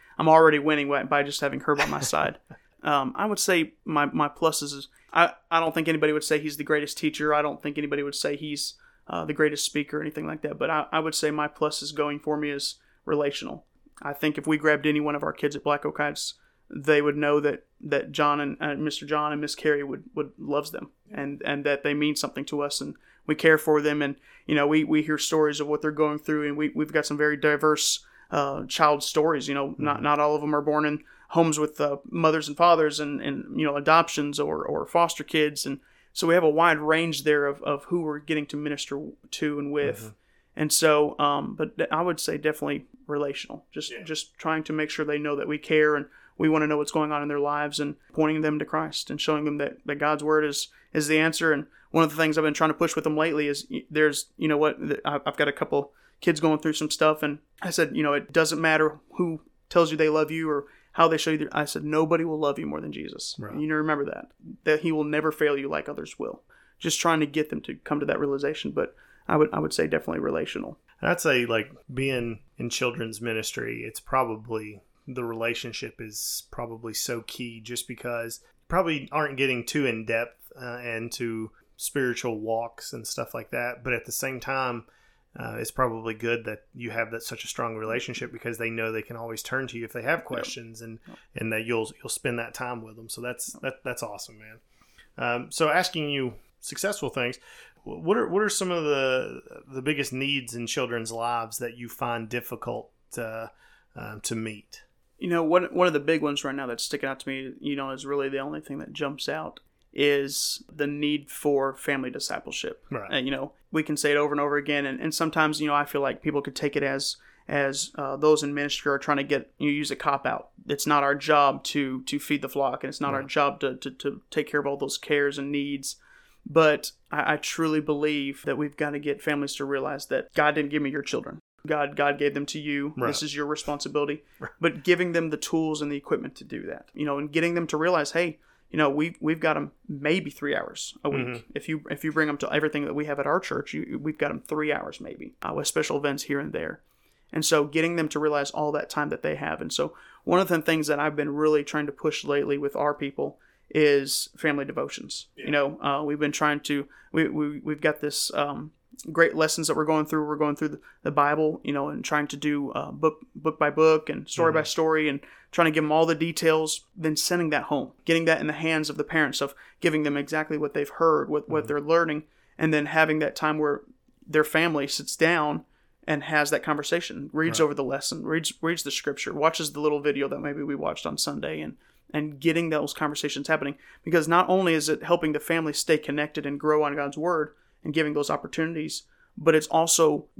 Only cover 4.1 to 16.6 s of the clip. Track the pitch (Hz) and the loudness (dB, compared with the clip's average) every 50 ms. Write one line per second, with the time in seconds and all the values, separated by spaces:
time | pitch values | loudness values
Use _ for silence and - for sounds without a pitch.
4.1 | - 160 151 147 - - 165 160 156 - 147 143 143 139 139 - _ _ _ _ | 2 0 0 0 0 0 0 0 2 0 -4 -6 -8 -10 -14 -18 _ _ _ _
5.1 | - 165 170 - - - _ - 165 165 165 160 151 170 156 165 160 156 151 156 | 4 4 4 4 2 -2 _ 0 2 2 2 2 2 0 2 2 2 4 4 2
6.1 | 151 151 151 - 160 151 151 151 143 147 143 - 151 151 147 147 - - - 151 | 2 2 0 0 0 0 0 -2 -6 -6 -2 0 0 0 0 -2 -4 -2 -2 -2
7.1 | 151 - 151 151 151 151 147 147 - - - 151 143 147 147 143 147 143 143 143 | -2 0 0 2 2 2 2 0 -2 -6 -8 -6 -6 -4 -4 -2 -2 -2 -4 -4
8.1 | 139 - - 147 143 139 151 151 147 143 - - - _ _ _ _ _ _ - | -4 -2 -2 -2 -2 -4 -6 -6 -6 -6 -6 -6 -8 _ _ _ _ _ _ -8
9.1 | - 87 165 156 147 147 156 151 147 143 - - - 151 143 - - 151 156 151 | -6 -4 -4 -2 0 2 2 2 2 0 -4 -2 -2 -4 -4 -4 -4 -6 -6 -6
10.1 | - 151 156 156 160 156 - 147 151 156 - 156 160 151 147 - - 160 156 160 | -6 -6 -6 -8 -6 -6 -6 -6 -4 -2 -2 0 0 0 -2 -2 -2 -2 -2 -2
11.1 | 151 - 151 151 147 151 147 147 - - 151 151 151 - 147 147 151 151 147 147 | -2 0 0 0 0 -2 -2 -4 -2 0 0 0 0 -2 -8 -4 -2 -2 -2 -2
12.1 | 147 147 - 151 151 151 147 147 143 143 143 - - - _ _ _ _ _ - | -4 -4 -4 -4 -2 -2 -2 -4 -4 -4 -6 -6 -8 -10 _ _ _ _ _ -2
13.1 | 156 147 147 143 143 - - - - - - _ _ _ _ _ _ - - 143 | 0 2 2 0 -2 -4 -6 -10 -10 -12 -16 _ _ _ _ _ _ -12 -10 -10
14.1 | 143 - - 151 147 - 143 156 156 151 151 156 151 143 143 156 147 151 147 147 | -4 -2 0 0 0 0 0 0 2 4 4 4 4 4 4 2 2 2 0 0
15.1 | 147 143 147 156 151 - - 143 147 - - 147 147 143 - 151 147 - 147 147 | -2 -2 -2 -4 -2 0 -2 -2 -2 -2 0 0 0 0 0 -2 -2 -2 -2 -2
16.1 | 156 - - - - _ _ _ _ _ | -2 -6 -8 -8 -10 _ _ _ _ _